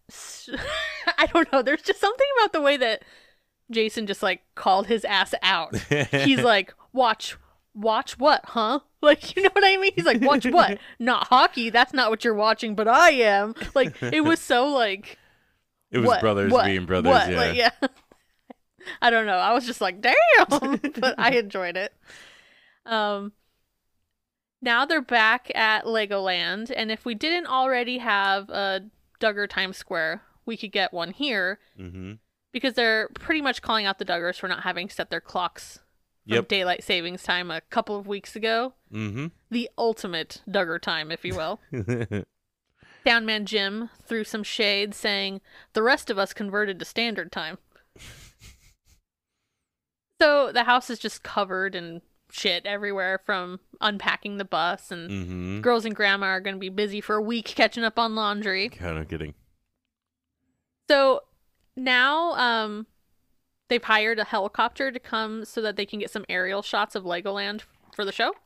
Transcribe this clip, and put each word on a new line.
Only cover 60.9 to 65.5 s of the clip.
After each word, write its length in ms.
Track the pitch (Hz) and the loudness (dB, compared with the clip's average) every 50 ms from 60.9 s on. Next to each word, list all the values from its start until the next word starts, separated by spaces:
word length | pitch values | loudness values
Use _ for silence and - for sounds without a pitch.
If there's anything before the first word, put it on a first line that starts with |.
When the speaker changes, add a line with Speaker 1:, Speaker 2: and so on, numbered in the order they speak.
| 294 277 269 262 254 - - _ _ _ _ _ _ _ _ _ _ | 4 4 6 4 2 2 -2 _ _ _ _ _ _ _ _ _ _
Speaker 1:
now, 560 | - 254 254 254 247 254 277 294 320 339 349 294 | -6 -2 2 2 4 4 2 2 0 0 -2 0
um, 540 | - 254 240 233 226 220 214 208 214 220 - _ _ _ _ _ _ _ _ _ _ _ _ _ _ _ - | 0 0 0 0 0 -2 -4 -6 -10 -12 -16 _ _ _ _ _ _ _ _ _ _ _ _ _ _ _ -2
they've 140 | 247 240 - | -2 -2 2
hired 360 | - 220 214 214 220 233 220 | 2 2 2 2 2 -2 -2
a 40 | 208 | -2
helicopter 680 | - - 208 190 208 - - 226 240 - - 269 269 | -2 -2 -2 -2 -2 -2 -2 -2 -2 -2 -4 -6 -6
to 80 | 233 254 | -6 -8
come 460 | - - 233 220 220 214 220 220 214 | -8 -6 -6 -4 -4 -6 -8 -10 -12
so 160 | - | -10